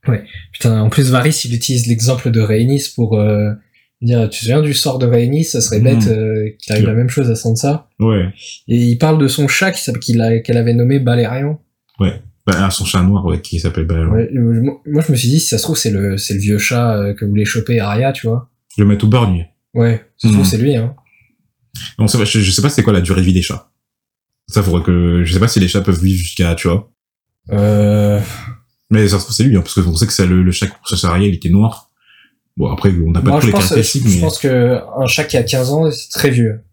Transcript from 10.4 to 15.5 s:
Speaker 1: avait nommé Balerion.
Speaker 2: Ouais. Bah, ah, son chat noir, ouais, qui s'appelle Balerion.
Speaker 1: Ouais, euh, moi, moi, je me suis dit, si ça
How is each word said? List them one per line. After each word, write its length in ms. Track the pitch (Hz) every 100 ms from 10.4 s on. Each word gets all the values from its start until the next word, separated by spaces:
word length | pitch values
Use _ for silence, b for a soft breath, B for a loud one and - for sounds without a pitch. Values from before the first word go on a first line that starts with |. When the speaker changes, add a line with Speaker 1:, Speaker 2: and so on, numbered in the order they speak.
| 113 117
Speaker 1:
avait 160 | 113 117
nommé 240 | 123 139
Balerion. 580 | 120 120 113 127 143 151 _ _ _ -
Speaker 2:
Ouais. 220 | 95 - - _ -
Bah, 80 | 87
ah, 120 | 95
son 160 | - 95
chat 160 | 95
noir, 240 | 90 98 90
ouais, 160 | 82
qui 180 | - 85
s'appelle 260 | 82 80 80
Balerion. 260 | 82 80
Speaker 1:
Ouais, 160 | 113 117 135
euh, 260 | 117 117
moi, 200 | 135 139 -
moi, 180 | 147 160
je 60 |
me 60 | 127
suis 100 | 120
dit, 120 | 151
si 80 |
ça 100 | -